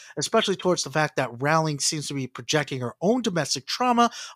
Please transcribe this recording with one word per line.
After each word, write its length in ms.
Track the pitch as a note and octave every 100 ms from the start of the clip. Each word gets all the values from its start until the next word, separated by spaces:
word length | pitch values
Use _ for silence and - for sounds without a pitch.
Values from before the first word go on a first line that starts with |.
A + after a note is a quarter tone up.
| - -
especially 380 | C#3+ A3+ G#3+ F#3
towards 280 | F#3 E3+
the 60 | -
fact 260 | C#3+ D3+ -
that 260 | C3 A#2+
Rowling 380 | C#3 D#3+ D#3+ C#3+
seems 260 | - D#3 C#3+
to 80 |
be 140 | C#3 B2+
projecting 520 | - A#2+ D3+ D3 C3+
her 140 | B2 -
own 200 | F3 B3+
domestic 460 | A3+ E3+ C#3 - -
trauma 440 | - B3 A#3 A#3 - -